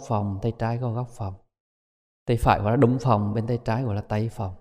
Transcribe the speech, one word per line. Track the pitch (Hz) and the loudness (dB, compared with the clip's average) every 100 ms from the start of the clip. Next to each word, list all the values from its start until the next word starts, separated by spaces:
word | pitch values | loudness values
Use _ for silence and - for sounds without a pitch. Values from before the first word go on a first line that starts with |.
| - | -2
phòng, | 107 104 98 | -2 -2 -2
tay | 117 - | -4 -2
trái | 113 117 | -4 -2
có | 123 | -4
góc | 113 123 | -4 -6
phòng. | - 101 95 _ _ _ _ _ _ _ _ - | -8 -10 -10 _ _ _ _ _ _ _ _ -2
Tay | 117 | 2
phải | 139 95 | 4 4
gọi | 101 | 4
là | 120 | 4
đông | 120 127 | 4 4
phòng, | 131 104 104 | 2 2 2
bên | 110 110 | -2 -2
tay | 120 - | -2 -2
trái | 113 | -2
gọi | 131 101 | -2 -4
là | |
tây | - 107 110 | -2 -2 -2
phòng. | - 95 92 | -4 -8 -10